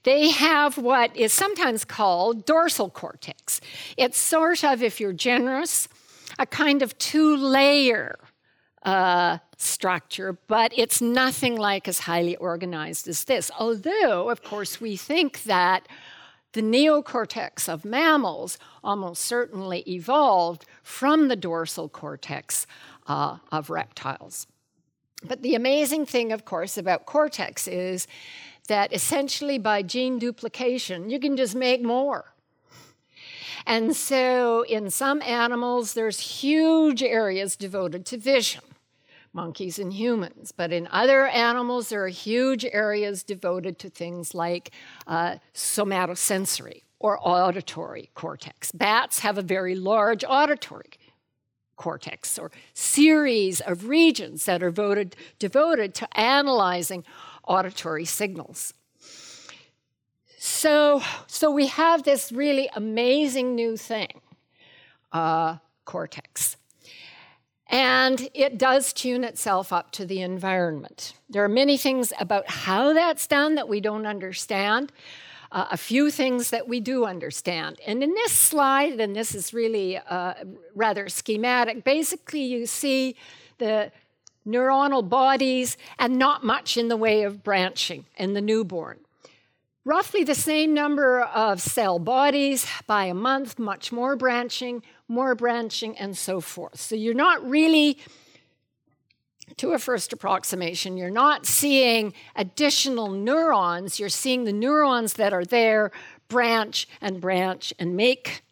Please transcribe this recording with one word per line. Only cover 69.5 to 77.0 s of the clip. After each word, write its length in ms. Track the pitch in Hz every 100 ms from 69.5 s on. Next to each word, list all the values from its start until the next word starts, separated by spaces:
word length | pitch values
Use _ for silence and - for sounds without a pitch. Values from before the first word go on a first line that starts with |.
| 185 190
up 180 | 180 -
to 120 | -
the 160 | 180 190
environment. 920 | 180 185 190 185 175 151 - - - - _
There 140 | 202
are 60 | 202
many 280 | 226 277 269
things 360 | 277 262 240 -
about 280 | 175 202 -
how 460 | - - 190 277
that's 320 | 311 339 311
done 300 | - 285 302
that 120 | 302 226
we 140 | 208
don't 240 | 208 214
understand, 840 | 214 202 185 180 - 196 202 226 285 _ - - - - -
uh, 120 | 190 -
a 60 | 180
few 340 | - 240 294
things 380 | 294 262 247 240
that 180 | 233 214
we 140 | 247
do 240 | 214 262